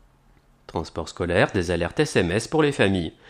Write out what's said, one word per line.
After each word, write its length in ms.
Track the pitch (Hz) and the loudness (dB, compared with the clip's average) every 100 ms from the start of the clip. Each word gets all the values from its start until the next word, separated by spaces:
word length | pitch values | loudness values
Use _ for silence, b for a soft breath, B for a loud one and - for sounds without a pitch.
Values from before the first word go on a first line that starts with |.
| _ _ _ _ _ _ - | _ _ _ _ _ _ -8
Transport 400 | 87 80 - 78 | -6 -6 -8 -8
scolaire, 460 | - 87 90 151 | -4 0 2 2
des 180 | 98 87 | 0 0
alertes 300 | 85 85 - | -2 -2 -2
S 160 | 147 117 | 0 0
M 140 | 87 | 0
S 180 | 95 - | 0 0
pour 140 | 156 | 2
les 100 | 147 | 2
familles. 400 | 135 101 95 78 B | 2 2 2 -2 B